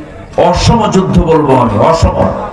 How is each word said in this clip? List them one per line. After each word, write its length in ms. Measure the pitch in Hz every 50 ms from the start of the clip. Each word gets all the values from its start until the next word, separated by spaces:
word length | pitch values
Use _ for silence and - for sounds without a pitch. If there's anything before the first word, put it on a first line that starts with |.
| - - - - - - -
অসম 540 | - - 175 180 - - - 226 220 - -
যুদ্ধ 300 | - 185 180 - - 175
বলবো 340 | 170 160 160 151 147 135 127
আমি, 240 | 123 120 113 104 107
অসম। 500 | 127 - - - - - - - 98 - - - - -